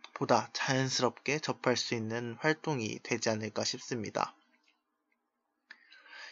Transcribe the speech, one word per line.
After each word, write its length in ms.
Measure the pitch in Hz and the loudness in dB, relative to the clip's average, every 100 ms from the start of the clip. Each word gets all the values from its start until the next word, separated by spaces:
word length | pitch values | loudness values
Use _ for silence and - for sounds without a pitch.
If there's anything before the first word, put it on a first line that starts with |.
| - | -18
보다 360 | - 131 120 - | -6 4 4 4
자연스럽게 840 | - - 131 131 131 123 - - 147 | -2 2 2 2 2 2 0 -2 -2
접할 380 | - 127 - 117 | -2 0 2 2
수 180 | - | 0
있는 420 | 120 110 117 120 117 | -2 -2 -2 -4 -2
활동이 580 | 156 156 - 143 107 117 | 0 0 0 -2 -2 -4
되지 280 | - 117 117 | -2 0 0
않을까 340 | 110 107 - | 0 -2 -2
싶습니다. 680 | - 127 - 123 101 - - - _ _ _ _ _ _ _ _ _ _ _ _ _ - _ - - - - | -2 -4 -4 -6 -4 -2 -2 -4 _ _ _ _ _ _ _ _ _ _ _ _ _ -20 _ -20 -20 -18 -16